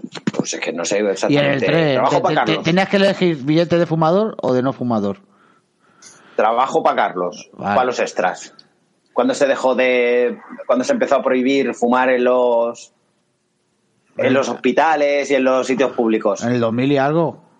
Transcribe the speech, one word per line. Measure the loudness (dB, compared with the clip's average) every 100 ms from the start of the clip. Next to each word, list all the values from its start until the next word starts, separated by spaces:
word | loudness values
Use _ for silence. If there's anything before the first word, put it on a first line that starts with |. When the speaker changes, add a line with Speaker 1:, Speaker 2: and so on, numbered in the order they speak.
| -16 -8 -6 -6
Speaker 1:
pues | -8
es | -8
que | -8
no | -6
sé | -4 -2
exactamente. | -2 -2 0
Speaker 2:
Y | 2
en | 2
el | 0
tren. | 0 2 2
Speaker 1:
Trabajo | 0 0 0
Speaker 2:
Te-, |
Speaker 1:
para | 0
Speaker 2:
te-, | 0 0
Speaker 1:
Carlos. | 0
Speaker 2:
¿Tenías | 0 0 0
que | 2
elegir | 2 2 0 0
billete | 0 0 2 0
de | 0
fumador | 2 2 2 0 -4
o | -2
de | 0
no | 0
fumador? | -4 -2 -2 -2 -6 _ _ _ _ _ _ _ _ -20 -20 -10 -2
Speaker 1:
Trabajo | 0 0 0 0
para | 0 0
Carlos, | -2 -2 -6 -6 -18
Speaker 2:
Vale. | -10 -2
Speaker 1:
para | 0 0
los | 0
extras. | -4 -2 -2 -4 -12 -20 _ _ _ _ _
Cuando | -2 -2
se | 0 0
dejó | 0 0
de, | 2 2 2 2 2 0 -2 -12 -14 -2
cuando | -2
se | 0
empezó | -2 0 0
a |
prohibir | 2 0 2 0 0
fumar | -2 0 2 2
en | 2
los, | 2 2 2 2 -2 -6 -18 _ _ _ _ _ _ _ _ _ _ _ _ -4
en | 0
los | 2 0
hospitales | -2 0 2 2 2 2 0 0
y | 0
en |
los | 2 2 0
sitios | 0 0
públicos. | 0 0 0 0 -2
Speaker 2:
¿En | -2
el | 0
dos | 0
mil | 0 0
y | 2
algo? | 2 0 -2 -4 _